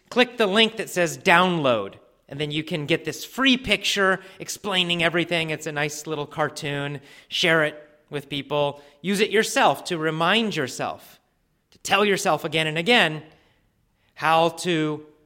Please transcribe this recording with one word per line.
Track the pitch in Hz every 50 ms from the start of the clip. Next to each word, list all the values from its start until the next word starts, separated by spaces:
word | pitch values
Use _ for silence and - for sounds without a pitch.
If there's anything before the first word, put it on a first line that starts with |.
| _ -
click | - 240 247 240 247
the | - 220
link | 185 190 226 226 214 226
that | 202 165 -
says | - 180 170 156 143
download, | 131 - 190 170 175 185 185 175 165 143 127 117 107 98 98 - - _ _ _ _ _ -
and | 135 139
then | 151 147
you | 147 156 151
can | - 180 151 147
get | 127 160 151 -
this | 151 143 - -
free | - - 240 262 269 240
picture | - - 202 202 - - - - 202 196 190 185 185 - - - -
explaining | 165 - - - - 208 190 180 175 175 175 170 165
everything. | 170 160 175 160 - 175 165 160 160
It's | 156 147 -
a | 160 151
nice | 143 147 147 - - -
little | 160 156 143 147
cartoon. | 143 - 160 151 143 147 - 160 143 143 143 143 143 147 139 - - - - -
Share | - - - 185 170 165 160 151
it | 151 151 - - - _ _ _ _
with | 147 143 139 -
people. | 147 143 131 139 151 147 143 143 139 - - - _ _
Use | - 180 202 190
it | 214 -
yourself | 185 220 214 220 - 269 233 165 139 - -
to | - 180
remind | 156 156 160 156 160 165 180 202 226 226 208 156
yourself, | 156 135 120 - - 131 92 78 - - - - _ _ _ _ _ _ _ _ _ _ _
to | _ _
tell | - - 196 196 208
yourself | 208 190 - - 185 156 147 -
again | 160 143 160 156
and | 156 151
again | 165 170 220 247 226 180 156 156 151 - - - _ _ _ _ _ _ _ _ _ _ _ _ _ _ _ _
how | - 147 156 160 165 170 165
to | 165 - - 180 170 160 156 151 151 151 - - _ _ _